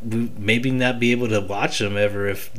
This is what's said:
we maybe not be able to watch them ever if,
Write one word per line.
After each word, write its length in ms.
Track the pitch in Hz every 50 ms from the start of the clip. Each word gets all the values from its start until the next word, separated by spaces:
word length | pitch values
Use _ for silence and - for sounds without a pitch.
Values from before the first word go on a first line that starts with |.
| 113
we 280 | 113 110 117 117 117 107
maybe 360 | 107 98 104 110 120 123 131
not 280 | 131 127 127 123 123 117
be 120 | 120 120
able 160 | 123 120 123
to 120 | 113 107 101
watch 380 | 95 92 98 101 127 - -
them 180 | - 110 101 101
ever 320 | 101 104 104 101 101 101
if, 220 | 101 95 - - - -